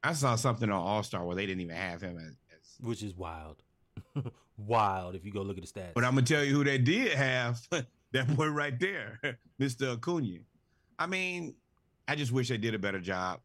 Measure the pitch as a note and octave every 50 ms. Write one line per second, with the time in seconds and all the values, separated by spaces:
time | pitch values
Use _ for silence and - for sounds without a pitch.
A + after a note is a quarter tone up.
0 | - C#3+ E3+ D3+ C#3 C3+ A#2+ A2+ - C3+ A#2 - - G#2+ G2+ F#2+ E2+ F#2 G#2 G#2+
1 | G#2 - - F#2+ F2 F2 F2 F#2 G2+ G2 F#2+ F#2 F2+ E2+ E2 E2 F#2+ F#2 F2 E2+
2 | F#2+ F#2 F2+ E2+ E2 D#2+ C#2 _ _ _ - D#2+ _ - - - - A2+ A#2 G2
3 | G#2+ G#2 F2+ F2 F2+ E2 E2 D#2+ D#2 D#2 D#2 _ - _ _ _ _ _ _ -
4 | - _ _ D3+ - A#2+ - - _ _ _ - G#2+ G#2 A#2 A#2 G#2+ G2+ F#2+ F#2
5 | F2+ F2+ F#2 F#2 F2 G2+ G2 G2+ G2 G2 G2 G2 - - - G2+ F#2 F2 E2+ A#2+
6 | A#2+ B2 B2+ C3+ B2+ A#2+ D#3 D3 C#3+ C#3+ C#3 D3 C#3+ C#3 C#3 C3+ B2 B2 E3+ A3
7 | C4 A3 D#3+ C3+ C#3 C3 C3 B2+ B2 A#2+ A#2+ A#2 - - - E3 C3 - _ _
8 | _ _ - C3 C3 A#2+ D3 C3+ D#3 D#3 D3+ D3 D3 D3 C3+ B2 F3+ F#3+ G3 E3
9 | A2+ G#2+ G#2+ A#2 - D3 B2 - _ - _ _ C3 C#3 B2 A#2+ C3+ C3 B2 A#2
10 | A#2+ E3 F3 E3+ C#3 G#2 F2+ E2 - _ _ _ _ _ _ _ _ _ _ -
11 | D#3 E3+ F#3+ F#3 F#3 F3+ F3+ F3 E3+ D3+ - _ _ _ _ _ _ _ _ _
12 | _ - D3 D3 D3 A#2+ A#2+ C3 B2+ A#2+ B2+ A2 G#2 A#2 A2 A2 F#2+ G2+ G2 G2
13 | F2+ F2+ F#2+ F2+ F#2 F#2 F2+ - _